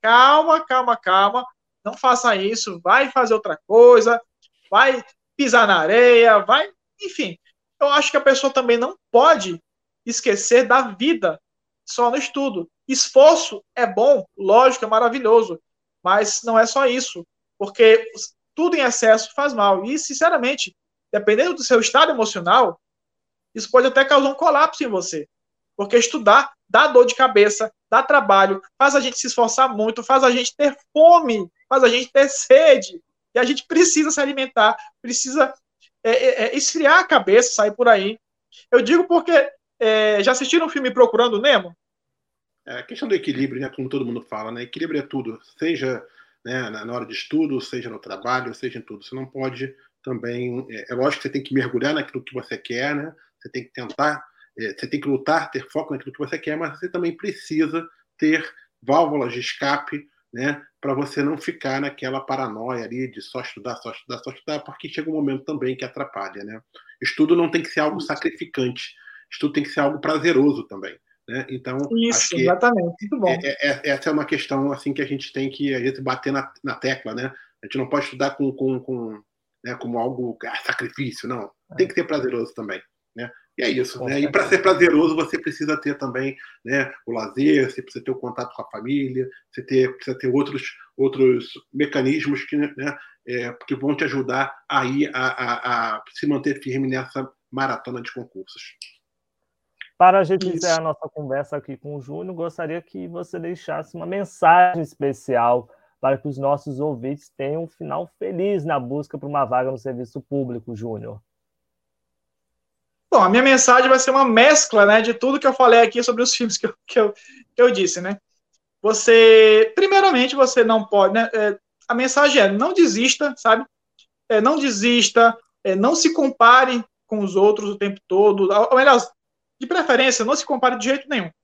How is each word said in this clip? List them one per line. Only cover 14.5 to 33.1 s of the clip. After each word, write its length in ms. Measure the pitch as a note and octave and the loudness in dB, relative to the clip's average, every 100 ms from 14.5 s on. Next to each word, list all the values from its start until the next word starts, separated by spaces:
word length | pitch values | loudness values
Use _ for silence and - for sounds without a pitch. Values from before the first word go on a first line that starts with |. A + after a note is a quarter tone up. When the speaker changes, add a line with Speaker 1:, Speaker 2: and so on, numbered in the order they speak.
| A3 C4 B3 A3 | 6 6 2 0
Speaker 1:
é 20 | |
maravilhoso, 720 | A3 A#3 B3+ A3+ A3+ A3 E3 _ _ _ _ | 0 0 0 2 2 2 -8 _ _ _ _
mas 380 | F3+ G3+ G#3 - | 0 0 0 -4
não 160 | A#3 A3+ | 0 2
é 60 | A3+ | 2
só 200 | C4 C4+ | 2 0
isso, 400 | B3 - F3 E3+ _ _ _ | 0 -6 -12 -18 _ _ _
porque 540 | G3+ - A3+ A3+ - G3+ - _ _ - | -10 4 6 6 2 -14 -18 _ _ -4
tudo 200 | E4+ E4+ | -2 0
em 60 | |
excesso 520 | B3+ A#3 A3 A3 A3 | 0 0 4 4 2
faz 200 | - C#4+ | -4 -4
mal. 320 | A#3 G3+ F#3+ G#3 | 0 0 0 -2
E, 120 | D4+ | -6
sinceramente, 760 | - C4+ E4 D#4+ B3 C#4+ F#3+ _ _ _ _ | -8 -2 0 0 -2 -4 -8 _ _ _ _
dependendo 420 | G#3 G#3 G#3+ F4 | -2 0 2 0
do 100 | D4 | -2
seu 160 | A3+ A#3+ | 0 2
estado 320 | A3+ C4+ D#4+ | 2 2 2
emocional, 680 | C4 G#3+ F#3+ E3+ A3+ A3 - _ _ _ _ _ _ _ A3 | 0 -4 -4 2 4 2 -2 _ _ _ _ _ _ _ -14
isso 160 | - | 2
pode 160 | B3+ C4 | 2 4
até 160 | C4 | 2
causar 260 | C4+ C#4+ C#4 | 4 4 2
um 60 | C4+ | 0
colapso 480 | D#4+ C#4+ D#4 - | 2 4 2 0
em 40 | C4+ | -6
você, 400 | F#3+ E3+ D#3+ D3 _ _ _ _ - | -4 -6 -10 -12 _ _ _ _ -10
porque 200 | G3+ A#3 | 0 2
estudar 540 | A3+ D4+ G#3 A3 - _ _ | 2 0 4 4 4 _ _
dá 200 | A3+ D4 | 2 6
dor 180 | B3 A#3+ | 6 4
de 100 | - | 4
cabeça, 560 | C4 G3+ G#3 - A3 _ _ | 2 4 4 2 -6 _ _
dá 140 | A3+ | 0
trabalho, 580 | C4 C#4+ G3 G3 G3 G3 _ _ | 4 2 4 4 4 0 _ _
faz 180 | C4+ C#4 | 2 2
a 40 | |
gente 180 | B3+ - | -2 -6
se 100 | B3+ | -6
esforçar 420 | - A3+ - C4 | 0 0 2 0
muito, 340 | G#3+ A3 A3+ | 0 -4 -4
faz 200 | A#3 C4+ | 0 4
a 60 | C4 | 4
gente 260 | B3 A#3+ - | 2 -4 0
ter 220 | C#4+ C#4+ _ | -2 -2 _
fome, 580 | D4+ E4 F4 D4 A3 F3 _ _ | 6 8 8 4 -4 -6 _ _
faz 140 | C4 | 4
a 40 | B3 | 4
gente 240 | A#3+ B3+ | 4 0
ter 160 | C4+ C4+ | 2 2
sede, 760 | - - C4+ D#4+ C4 G3 F4+ _ | 0 6 6 8 4 2 -16 _